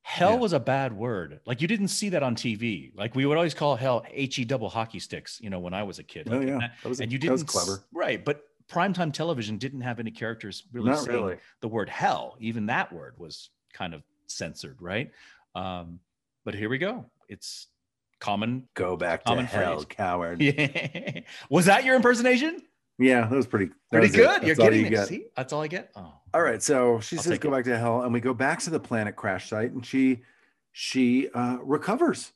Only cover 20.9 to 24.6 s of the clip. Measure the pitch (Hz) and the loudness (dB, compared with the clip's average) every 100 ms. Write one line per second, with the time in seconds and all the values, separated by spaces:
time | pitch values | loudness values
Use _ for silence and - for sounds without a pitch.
20.9 | 175 160 - - - - 160 180 202 262 | -10 -10 -12 -14 -20 2 4 8 6 6
21.9 | 262 240 240 247 247 311 349 _ _ _ | 6 6 6 4 4 2 -4 _ _ _
22.9 | - 127 127 113 135 120 110 95 - _ | 4 6 6 4 2 2 0 0 -4 _
23.9 | - - 175 269 392 175 143 | 6 8 8 8 8 2 6